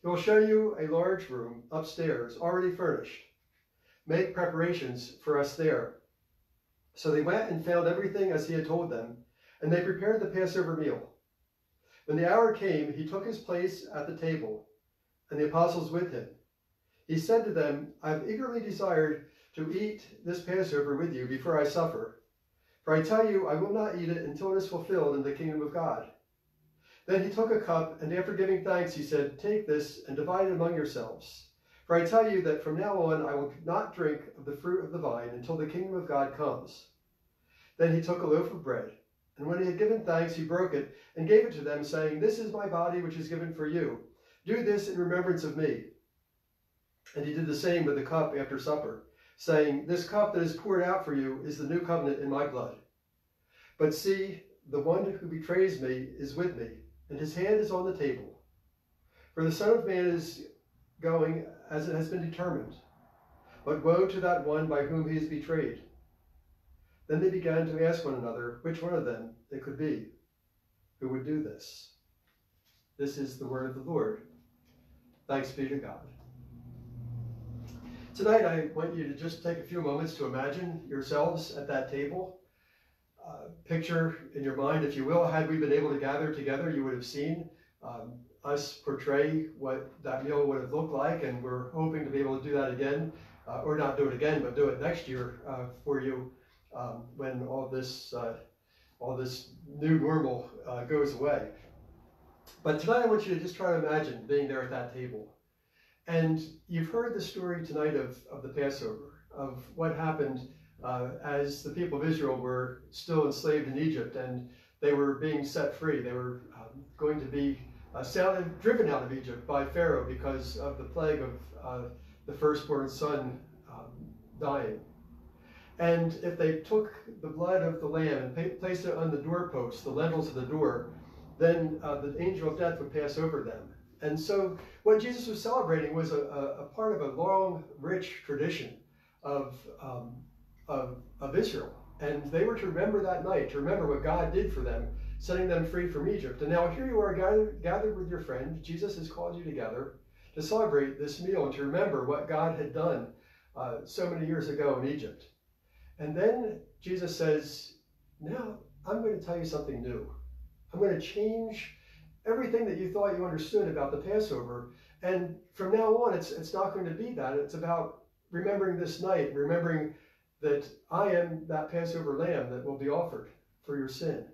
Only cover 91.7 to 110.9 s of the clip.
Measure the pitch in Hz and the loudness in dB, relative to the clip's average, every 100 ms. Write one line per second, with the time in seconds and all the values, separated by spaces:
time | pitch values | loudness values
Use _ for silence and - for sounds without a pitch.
91.7 | 160 160 156 135 139 139 135 147 143 131 | -2 -2 -2 -2 0 0 -2 0 0 0
92.7 | 123 139 147 160 - - - - 139 151 | 0 0 0 -2 -8 -20 -20 -10 -4 0
93.7 | 151 - - 135 123 151 147 120 - 143 | 2 2 2 2 2 2 2 0 2 2
94.7 | - 123 - - 127 123 - 139 127 123 | 4 -2 -2 -4 -6 -6 -8 -10 -8 -8
95.7 | - 147 135 131 131 127 - _ _ _ | -8 -2 0 0 -4 -8 -16 _ _ _
96.7 | 123 120 120 120 - 131 127 120 131 131 | -10 -8 -8 -14 -8 -6 -4 -4 -6 -4
97.7 | 131 127 - - 120 113 113 - _ _ | -6 -6 -10 -10 -6 -6 -8 -14 _ _
98.7 | _ _ _ 127 131 127 - - - 143 | _ _ _ -6 -4 -4 -8 -14 -20 -16
99.7 | 147 156 160 151 156 135 123 - - - | -2 4 6 6 4 2 -2 -6 -12 -8
100.7 | 123 120 151 139 135 143 147 - - - | -8 0 2 2 2 2 2 -2 -12 -20
101.7 | - - - - _ - - - - 156 | -20 -20 -20 -20 _ -20 -20 -20 -6 -2
102.7 | 151 165 247 233 214 190 170 - - 180 | 0 4 4 6 4 2 -2 -2 -2 0
103.7 | 165 151 151 143 120 113 143 139 131 127 | 2 2 0 0 -6 0 0 0 -4 -4
104.7 | 131 123 127 127 110 104 _ _ _ _ | -6 -8 -8 -8 -10 -14 _ _ _ _
105.7 | _ _ _ - 165 160 160 - - - | _ _ _ 0 2 4 2 -2 -14 -6
106.7 | 170 160 233 233 208 - 190 180 170 156 | -4 0 0 -2 -2 -6 -6 -4 -4 -4
107.7 | 147 151 135 123 - - 131 - 143 139 | 0 0 0 -2 -8 -16 -14 -8 -2 0
108.7 | 135 226 214 - - _ 139 135 127 - | -2 -6 -8 -12 -20 _ -10 -8 -10 -14
109.7 | 170 160 151 160 156 135 131 - - - | -2 -2 0 -2 0 -2 -2 -10 -18 -20
110.7 | - 127 | -12 -6